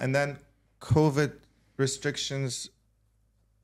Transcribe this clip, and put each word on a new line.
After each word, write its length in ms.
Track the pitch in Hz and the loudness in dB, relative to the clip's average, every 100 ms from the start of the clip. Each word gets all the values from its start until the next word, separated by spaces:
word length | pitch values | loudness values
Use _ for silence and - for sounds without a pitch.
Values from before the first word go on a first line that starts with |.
and 100 | 127 | 0
then 240 | 139 143 139 - _ _ _ | 0 0 -4 -16 _ _ _
covid 520 | - 156 156 139 147 - _ _ _ - | 2 4 4 4 0 -2 _ _ _ -2
restrictions 920 | 135 - 147 131 - 139 135 120 - _ _ _ _ _ _ _ _ _ | -2 -2 -6 -6 -6 -4 -4 -6 -12 _ _ _ _ _ _ _ _ _